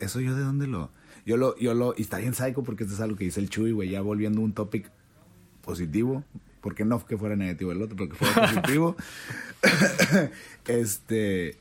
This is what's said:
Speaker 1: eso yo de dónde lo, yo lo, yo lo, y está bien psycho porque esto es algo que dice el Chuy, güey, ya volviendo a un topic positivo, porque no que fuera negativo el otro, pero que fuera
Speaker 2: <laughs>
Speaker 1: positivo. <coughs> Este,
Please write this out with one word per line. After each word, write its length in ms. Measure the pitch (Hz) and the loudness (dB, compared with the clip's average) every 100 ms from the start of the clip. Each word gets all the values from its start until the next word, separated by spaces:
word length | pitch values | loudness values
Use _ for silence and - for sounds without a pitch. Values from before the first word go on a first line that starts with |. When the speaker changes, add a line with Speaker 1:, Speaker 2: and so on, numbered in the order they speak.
Speaker 1:
eso 200 | 98 123 | -4 -2
yo 140 | 131 | -2
de 80 | 131 | 0
dónde 240 | 135 143 139 | 0 0 -2
lo, 240 | 95 71 - - - | -4 -6 -12 -20 -10
yo 140 | 104 120 | 0 4
lo, 180 | 131 - | 4 2
yo 140 | 120 | 2
lo, 220 | 117 123 - | 2 2 0
y 60 | |
está 160 | 107 95 | -4 -2
bien 160 | 120 | -2
psycho 280 | 123 131 135 | -2 -2 -2
porque 220 | 120 104 | -4 -6
esto 100 | 101 | -6
es 60 | 101 | -4
algo 160 | 110 101 | -4 -2
que 80 | |
dice 160 | 92 101 | -4 -2
el 80 | 98 | -2
Chuy, 240 | 107 113 | 0 0
güey, 160 | 107 92 | 0 -2
ya 120 | 98 | -2
volviendo 400 | 104 104 107 107 | -2 0 0 2
a 20 | |
un 80 | 110 | 0
topic 380 | 104 101 95 - _ _ - - - - - | 0 -2 -4 -6 _ _ -20 -20 -20 -20 -14
positivo, 600 | - 87 82 101 123 135 - - - - | -8 -4 -2 0 2 0 -6 -16 -20 -10
porque 240 | 101 98 | -8 -2
no 200 | 107 120 | 0 0
que 120 | - 110 | -2 -4
fuera 180 | 107 | -2
negativo 380 | 104 92 82 92 | 0 -2 -2 -4
el 80 | 90 | -2
otro, 140 | 110 98 | -4 -4
pero 140 | 87 | -6
que 40 | - | 0
fuera 180 | - | 2
Speaker 2:
<laughs> 280 | 226 208 175 | 6 4 4
Speaker 1:
positivo. 320 | 127 147 170 - - - - - - - | 2 2 2 0 -10 -14 -12 -12 -12 2
<coughs> 540 | - 151 196 - 160 180 139 - - - - | 4 6 4 4 4 4 4 -4 -18 -10 0
Este, 920 | 120 110 - - 113 101 92 80 - | 0 0 -4 -2 0 2 0 -2 -6